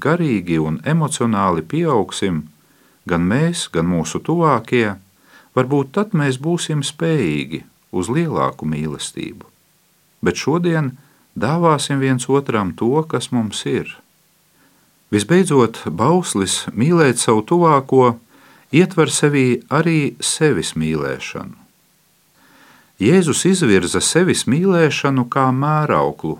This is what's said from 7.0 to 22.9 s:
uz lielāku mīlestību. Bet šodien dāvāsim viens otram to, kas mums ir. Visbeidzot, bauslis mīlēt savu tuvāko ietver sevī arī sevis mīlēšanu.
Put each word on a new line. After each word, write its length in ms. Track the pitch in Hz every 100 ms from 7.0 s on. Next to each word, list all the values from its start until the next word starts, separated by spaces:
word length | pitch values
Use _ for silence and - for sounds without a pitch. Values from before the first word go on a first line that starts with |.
| 165 156 92 76 67 80 - _ _
uz 160 | 92 87
lielāku 560 | 139 170 78 67 65 76
mīlestību. 800 | 76 78 69 - - - - - _ _ _ _ _ _ _
Bet 160 | - -
šodien 580 | - 165 175 160 139 - _ _ _ -
dāvāsim 640 | 110 160 170 147 - 139
viens 240 | 135 127 -
otram 480 | 135 139 113 95
to, 300 | 82 110 147 160
kas 240 | 143 -
mums 320 | 123 107 - 143
ir. 240 | 127 - - _ _ _ _ _ _ _ _ _ _ _
Visbeidzot, 720 | 104 101 175 185 143 113 - -
bauslis 800 | 80 123 180 175 104 95 - -
mīlēt 480 | - 135 175 147 117
savu 240 | - 110 107
tuvāko 680 | 175 170 143 131 131 123 117 _ _ - - _
ietver 420 | 143 185 165 147
sevī 480 | - 151 143 127 117 -
arī 460 | 135 165 160 139 -
sevis 560 | - - 156 101 78
mīlēšanu. 880 | - 78 80 69 65 - - - - _ _ _ _ _ _ _ _ _ _ - - _